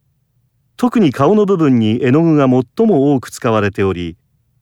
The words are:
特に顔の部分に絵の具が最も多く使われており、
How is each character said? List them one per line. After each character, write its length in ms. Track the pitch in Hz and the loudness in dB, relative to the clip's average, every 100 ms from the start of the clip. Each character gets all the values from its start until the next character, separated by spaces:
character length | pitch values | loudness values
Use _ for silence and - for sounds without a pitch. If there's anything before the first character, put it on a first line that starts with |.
| _ _ _ _ _ _ _ - | _ _ _ _ _ _ _ -4
特 240 | 247 240 | -2 0
に 120 | 165 | 0
顔 220 | - 143 | 2 2
の 120 | 214 196 | 2 0
部 100 | 190 | 0
分 220 | 151 123 | 2 2
に 240 | 107 117 | 0 0
絵 80 | 139 | 0
の 120 | 147 | 2
具 140 | 165 151 | 2 2
が 100 | 135 | 2
最 400 | 127 127 - 226 | 0 -2 -2 0
も 280 | 156 139 | 2 2
多 60 | 135 | 0
く 100 | - | -4
使 200 | - 120 | -8 -2
わ 100 | 110 | -2
れ 100 | 101 | -2
て 100 | 107 | -2
お 100 | 98 | -4
り、 240 | 87 85 87 _ _ _ _ | -4 -8 -12 _ _ _ _